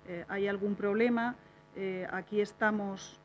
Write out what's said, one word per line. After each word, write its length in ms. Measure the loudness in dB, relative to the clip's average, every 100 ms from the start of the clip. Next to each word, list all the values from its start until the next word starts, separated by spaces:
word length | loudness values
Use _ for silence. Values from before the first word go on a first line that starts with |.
| -12
eh, 180 | -10 -6
hay 180 | -2 0
algún 300 | 0 0 0
problema, 580 | 2 4 4 4 0 -4 -12 -20 -16
eh, 320 | -6 -4 -4 -4
aquí 280 | -6 0 2
estamos 760 | 2 2 2 2 -2 -6 -12 -20